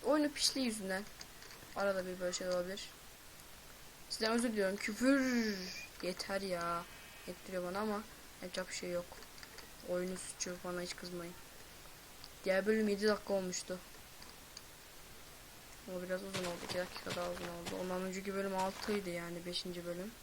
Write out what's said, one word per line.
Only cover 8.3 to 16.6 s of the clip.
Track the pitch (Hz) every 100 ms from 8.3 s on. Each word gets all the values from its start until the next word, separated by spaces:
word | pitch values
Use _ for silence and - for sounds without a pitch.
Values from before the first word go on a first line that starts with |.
| -
yapacak | 185 185 185
bir |
şey | - 180
yok. | 175 175 - - - - - - - -
Oyunun | 180 180 180
suçu, | - - 185 175
bana | 180 180
hiç | 180 -
kızmayın. | 180 175 170 180 - - - - - - - - - -
Diğer | 185 190 196
bölüm | 220 214
yedi | 202 214
dakika | 202 -
olmuştu. | 196 185 180 - 180 - - - - - - - - - - - - - - - - - - - - 220
O | 180
biraz | 180 185
uzun | 196 190
oldu. | 175 170